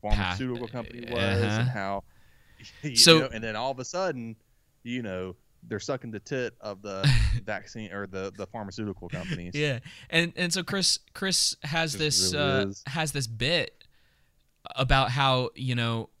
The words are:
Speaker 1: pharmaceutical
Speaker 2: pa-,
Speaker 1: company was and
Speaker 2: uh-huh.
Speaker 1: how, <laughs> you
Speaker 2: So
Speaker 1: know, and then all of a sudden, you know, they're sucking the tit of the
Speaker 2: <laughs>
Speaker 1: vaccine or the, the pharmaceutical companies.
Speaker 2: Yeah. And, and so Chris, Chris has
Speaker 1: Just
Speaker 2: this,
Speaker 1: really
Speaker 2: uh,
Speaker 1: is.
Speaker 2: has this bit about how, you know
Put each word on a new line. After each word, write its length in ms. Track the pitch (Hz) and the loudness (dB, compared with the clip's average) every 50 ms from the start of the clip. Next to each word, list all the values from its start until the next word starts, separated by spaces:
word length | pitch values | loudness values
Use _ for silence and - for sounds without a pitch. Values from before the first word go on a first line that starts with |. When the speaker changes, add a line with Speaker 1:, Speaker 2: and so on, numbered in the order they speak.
Speaker 1:
pharmaceutical 680 | - 104 107 107 95 90 90 101 127 127 120 117 120 | 2 2 2 2 2 0 -2 -2 -4 -4 -4 -4 -6
Speaker 2:
pa-, 40 | 113 - | -8 -8
Speaker 1:
company 320 | 120 110 - 120 120 120 120 | -8 -10 -10 -12 -12 -8 -4
was 300 | 120 117 104 101 95 95 | -2 0 2 2 2 2
and 40 | 101 | 2
Speaker 2:
uh-huh. 240 | 101 107 113 120 127 | 2 2 2 2 2
Speaker 1:
how, 340 | 123 104 98 98 101 98 - - - - - - - - _ | 0 0 -2 -2 -2 -4 -6 -10 -20 -20 -20 -20 -20 -20 _
<laughs> 380 | _ - - 123 - - - | _ -20 -20 -20 -20 -16 -10
you 140 | 151 147 117 | -6 0 4
Speaker 2:
So 240 | 110 - 170 160 156 | 8 10 10 10 10
Speaker 1:
know, 100 | 131 123 117 | 8 2 -4
and 100 | 110 113 | -6 -6
then 140 | 110 107 | -4 -4
all 140 | 107 127 139 | -2 -2 -2
of 80 | 131 127 | -4 -4
a 60 | 123 | -6
sudden, 520 | - - 180 190 175 139 123 113 113 107 _ _ _ _ _ _ _ _ _ - | -6 -4 -2 -2 -2 -2 -4 -8 -10 -12 _ _ _ _ _ _ _ _ _ -10
you 180 | 120 123 127 | -6 -6 -4
know, 340 | 113 98 92 92 92 92 90 - _ _ _ _ - | -4 -4 -4 -4 -6 -6 -8 -12 _ _ _ _ -10
they're 140 | - 110 98 | -6 -6 -6
sucking 300 | - - 135 123 - 117 | -4 -4 -6 -6 -6 -8
the 80 | 107 98 | -10 -10
tit 320 | - - 143 127 123 107 - - | -8 -6 -4 -4 -4 -6 -8 -10
of 200 | - 104 98 98 | -12 -12 -12 -10
the 240 | 104 101 95 95 98 143 127 113 - | -10 -10 -4 2 4 6 6 6 6
Speaker 2:
<laughs> 160 | - - 117 95 | 4 2 0 0
Speaker 1:
vaccine 460 | 110 101 90 - - - 113 110 87 | -4 -8 -8 -8 -10 -12 -10 -10 -8
or 160 | 95 101 101 | -8 -8 -8
the, 240 | 92 98 95 95 98 95 | -6 -6 -6 -6 -6 -6
the 100 | 107 95 | -8 -10
pharmaceutical 640 | - - 113 104 95 - 113 107 101 92 - 90 85 | -10 -8 -10 -10 -8 -8 -6 -6 -6 -6 -8 -10 -10
companies. 440 | - 90 90 185 156 87 85 90 92 | -8 -8 -6 -6 -6 -6 -6 -6 -4
Speaker 2:
Yeah. 260 | 147 147 147 123 120 - - - - - - | -2 -2 -2 -4 -6 -8 -14 -20 -18 -10 -2
And, 220 | 160 165 170 170 - | 0 0 0 0 -2
and 160 | - 180 170 170 | -4 -2 -2 -2
so 100 | 185 175 | -2 -4
Chris, 360 | - 202 196 175 - - - - _ - | -2 -2 0 2 2 0 0 -4 _ -8
Chris 440 | - 196 190 180 - - - - - - | -4 -2 0 2 2 2 0 -2 -4 -6
has 280 | 143 165 165 165 156 | -4 -2 0 0 -2
Speaker 1:
Just 80 | 139 160 | -2 -2
Speaker 2:
this, 340 | 156 151 143 - - - - | 0 2 2 2 2 2 2
Speaker 1:
really 100 | 147 147 | 2 2
Speaker 2:
uh, 200 | 139 135 135 - | 2 4 2 2
Speaker 1:
is. 160 | 98 101 - - | 0 -4 -8 -10
Speaker 2:
has 240 | 139 135 170 160 151 | -6 -2 -2 -2 -2
this 160 | - 143 127 | -2 -2 -4
bit 560 | 113 113 107 120 147 175 156 - - - - - _ _ _ _ _ _ _ _ _ _ _ _ _ _ _ - - - | -4 -4 -2 0 2 2 2 0 -2 -8 -18 -20 _ _ _ _ _ _ _ _ _ _ _ _ _ _ _ -18 -8 -2
about 360 | 131 131 120 135 135 127 123 | 0 4 6 6 6 4 4
how, 400 | 123 143 135 135 131 127 123 - - | 2 2 4 4 4 2 2 -2 -4
you 200 | - 131 127 120 | -4 -2 -2 0
know 340 | 120 117 117 113 113 - - _ _ | 0 2 0 0 -2 -4 -8 _ _